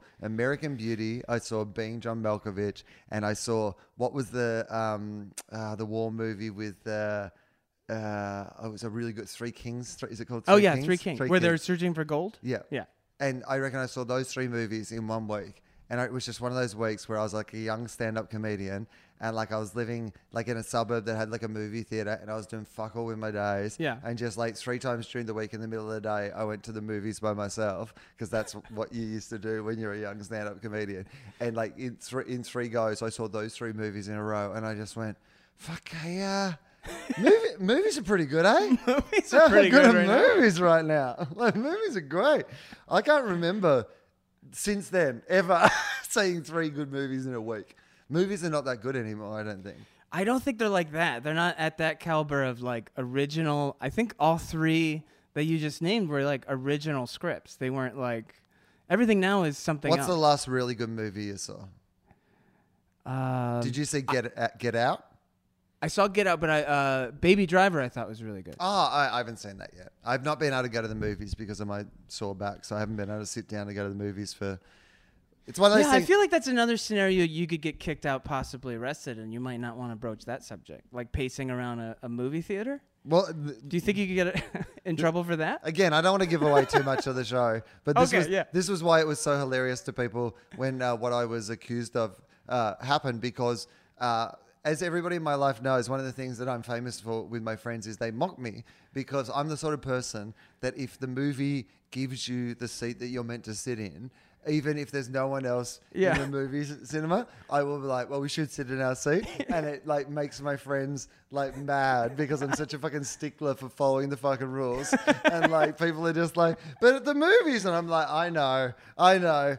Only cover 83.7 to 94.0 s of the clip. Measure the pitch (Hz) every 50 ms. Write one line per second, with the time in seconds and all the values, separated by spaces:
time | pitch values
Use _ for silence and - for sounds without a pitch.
83.7 | 151 175 - 208 202 202 208 185 185 185 180 175 - 170 - - - 175 170 -
84.7 | - - - 185 165 147 165 165 160 175 170 170 170 156 156 170 269 330 - 160
85.7 | 160 170 196 170 151 156 165 185 196 196 190 165 165 156 147 151 143 139 135 -
86.7 | - 403 139 135 131 - - 135 127 127 123 107 127 123 123 117 110 113 - -
87.7 | - - - 143 151 233 254 254 247 202 160 160 190 190 151 - - 180 180 180
88.7 | 202 170 165 175 165 160 156 156 151 - - 151 143 143 139 131 131 127 127 127
89.7 | 127 123 - - 117 - 123 117 98 120 120 117 - - - - - - 127 135
90.7 | 131 127 123 123 120 110 117 123 120 120 120 117 113 117 107 101 117 - - -
91.7 | 120 120 117 107 - 123 113 104 95 - - _ _ _ _ - 123 117 113 107
92.7 | 98 - 123 127 143 151 - 135 120 113 110 123 - - 123 120 120 107 - -
93.7 | _ _ _ _ _ -